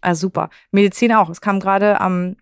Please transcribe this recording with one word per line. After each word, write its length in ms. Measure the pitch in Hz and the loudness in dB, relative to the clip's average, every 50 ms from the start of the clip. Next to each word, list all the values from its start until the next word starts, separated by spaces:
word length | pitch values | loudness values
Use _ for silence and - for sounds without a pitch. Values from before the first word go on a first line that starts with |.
Ah, 140 | - 185 175 | -4 -2 -2
super. 340 | 156 180 190 - - - - _ - _ _ - | -2 -2 -4 -4 -4 -6 -6 _ -16 _ _ 0
Medizin 400 | 202 202 196 190 - 240 233 220 | 2 2 2 2 0 0 2 4
auch. 160 | 220 190 160 | 2 2 0
Es 100 | 170 - | -2 -8
kam 200 | - 208 196 196 | -4 -4 -2 -2
gerade 400 | 185 190 196 196 202 208 208 - | 0 0 0 2 2 2 2 2
am 360 | - 185 185 180 180 180 185 - | 0 -2 -2 -2 -4 -6 -8 -12